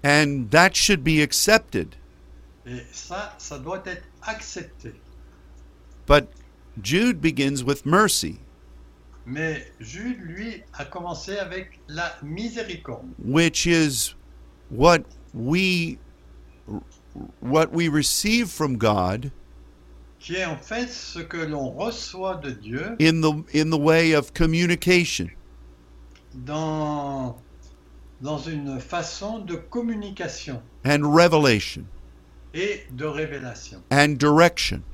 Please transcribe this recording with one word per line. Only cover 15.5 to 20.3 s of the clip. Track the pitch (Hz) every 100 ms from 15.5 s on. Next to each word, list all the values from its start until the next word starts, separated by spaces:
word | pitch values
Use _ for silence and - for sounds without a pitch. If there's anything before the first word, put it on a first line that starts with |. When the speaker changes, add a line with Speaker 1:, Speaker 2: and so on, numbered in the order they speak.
| 170 190 180 165 - - - - - - - - 104 - - _ - - -
Speaker 1:
what | 123 147 160
we | 165 170
receive | 151 143 - 208 233 220
from | - 151 123
God | 110 104 90 104 135 - - - - - - - - -
Speaker 2:
qui | -